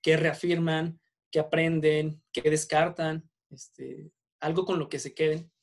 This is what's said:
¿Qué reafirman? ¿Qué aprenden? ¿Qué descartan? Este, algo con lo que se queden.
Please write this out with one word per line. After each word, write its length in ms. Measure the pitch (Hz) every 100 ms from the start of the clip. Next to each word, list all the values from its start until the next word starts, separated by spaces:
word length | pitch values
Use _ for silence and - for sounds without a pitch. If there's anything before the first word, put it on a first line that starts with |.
¿Qué 140 | - 156
reafirman? 840 | 160 151 175 170 165 160 165 165 _ _ _
¿Qué 80 | 156
aprenden? 840 | 156 165 165 165 156 151 156 156 _
¿Qué 100 | - 156
descartan? 800 | 151 - 156 170 165 160 160 - _ _
Este, 600 | 135 - _ 131 135 - _ _ _
algo 240 | 151 165
con 140 | 185 180
lo 100 | 147
que 100 | 143
se 160 | 143
queden. 360 | - 156 156 165 _